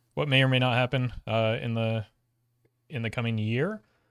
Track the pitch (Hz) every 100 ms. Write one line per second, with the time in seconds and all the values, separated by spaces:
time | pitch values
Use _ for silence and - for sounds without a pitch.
0 | _ - 147 131 131 127 127 120 123 131
1 | 123 - - 113 110 117 120 113 113 113
2 | 104 _ _ _ _ _ _ _ - 135
3 | 113 127 117 110 107 120 170 214 _ _
4 | _